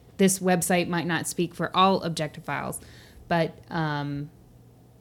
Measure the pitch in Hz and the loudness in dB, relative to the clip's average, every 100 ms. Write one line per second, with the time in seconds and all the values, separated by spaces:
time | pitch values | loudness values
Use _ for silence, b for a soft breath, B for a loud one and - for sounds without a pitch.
0 | - - 196 190 185 180 - 180 175 175 | -10 2 2 4 2 2 2 0 0 -2
1 | 170 160 - - 170 - 170 - 190 190 | -2 -2 -4 -4 -4 -2 -4 4 4 4
2 | 170 160 151 - - 139 131 - B B | 0 -4 -4 -6 -8 -6 -6 -10 B B
3 | B B - 170 165 - - 175 156 147 | B B -2 0 0 -4 -10 -4 -2 -2
4 | 143 143 147 - - - - - - - | -4 -6 -8 -14 -20 -20 -20 -20 -20 -20